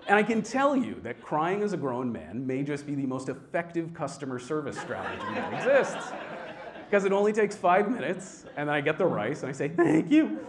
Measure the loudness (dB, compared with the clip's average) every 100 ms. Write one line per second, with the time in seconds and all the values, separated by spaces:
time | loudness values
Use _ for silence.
0 | 6 4 6 2 0 2 2 2 0 -4
1 | -8 -10 -4 0 0 0 0 -2 -2 -2
2 | -2 -4 -8 -8 -4 -2 -2 -4 -4 -4
3 | -2 -4 -6 -8 -6 -4 -4 -4 -6 -4
4 | -6 -6 -8 -8 -4 -4 -4 -6 -6 -6
5 | -6 -6 -6 -4 -4 -2 4 4 4 -2
6 | -8 -10 -10 -10 -12 -12 -14 -14 0 2
7 | 4 4 4 4 2 2 4 4 4 0
8 | -2 -4 -8 -16 -14 -6 0 0 2 2
9 | 2 2 -2 -2 -6 -4 -4 2 4 6
10 | 6 6 6 0